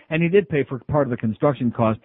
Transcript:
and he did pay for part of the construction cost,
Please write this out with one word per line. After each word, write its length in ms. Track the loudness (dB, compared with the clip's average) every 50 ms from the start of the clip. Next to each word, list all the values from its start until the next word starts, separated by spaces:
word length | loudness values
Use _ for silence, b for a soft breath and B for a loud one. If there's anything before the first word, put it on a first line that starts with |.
| B B
and 100 | -2 -2
he 80 | 0 2
did 180 | 2 2 2
pay 160 | 2 -2 -2 -2
for 140 | -4 -6 -10 -6
part 200 | -2 0 0 0
of 40 | 0
the 60 | -2
construction 540 | -2 -2 -4 -2 0 0 0 0 0 -2 -2 0
cost, 240 | 0 0 0 0 -2